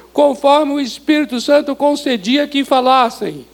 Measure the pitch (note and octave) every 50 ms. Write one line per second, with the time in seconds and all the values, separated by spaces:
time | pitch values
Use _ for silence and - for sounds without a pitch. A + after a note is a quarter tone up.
0 | - - - - D4 C#4+ C4 - - C#4 C#4+ D4 D#4 C#4 C#4+ D4 C#4 A3+ - -
1 | - - D4+ D4+ D4+ G#3 B3+ A#3+ G#3+ - C#4+ D4 D4 D4 C#4 - C4+ D4 D4 C#4+
2 | - C#4+ B3+ A3 F3 G#3 C4 D4 D4 C#4+ C#4+ C#4 C4+ - C#4 B3+ B3 C4 C4 C4
3 | B3 A3+ A#3 - G#3+ E3+ D#3 C#3+ A#2+ -